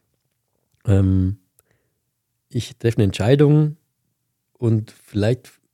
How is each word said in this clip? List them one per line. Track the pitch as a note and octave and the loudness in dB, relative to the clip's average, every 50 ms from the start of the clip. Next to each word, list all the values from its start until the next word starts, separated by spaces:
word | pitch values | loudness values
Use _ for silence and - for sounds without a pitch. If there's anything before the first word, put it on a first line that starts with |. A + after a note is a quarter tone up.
| _ _ _ _ _ _ _ _ _ _ _ _ _ _ _ _ - | _ _ _ _ _ _ _ _ _ _ _ _ _ _ _ _ -4
Ähm, | - G2+ G2 G2 F#2+ F#2+ F#2+ F#2 F#2 G#2 - _ _ _ _ _ _ _ _ _ _ _ _ _ _ _ _ _ _ _ _ _ _ | -2 0 0 2 2 0 0 0 -2 -4 -8 _ _ _ _ _ _ _ _ _ _ _ _ _ _ _ _ _ _ _ _ _ _
ich | - A#2 - - - _ | -10 -10 -10 -10 -10 _
treffe | - A#2 A2+ - | -4 -4 0 0
eine | G#2+ | 0
Entscheidung | G2 F#2+ - G2+ A2+ C#3 C#3+ D3+ C#3+ D3+ D3+ D#3 D3+ D3+ - _ _ _ _ _ _ _ _ _ _ _ _ _ _ _ - | -2 -2 -2 0 2 2 4 4 4 4 2 2 0 -4 -10 _ _ _ _ _ _ _ _ _ _ _ _ _ _ _ -6
und | B2 A#2 A2+ A2 G#2+ - | -2 -2 -2 -2 -4 -8
vielleicht | - _ _ _ - G#2 G2+ A2 B2+ B2+ - - _ _ _ _ | -18 _ _ _ -6 -4 -2 -2 -2 -4 -8 -20 _ _ _ _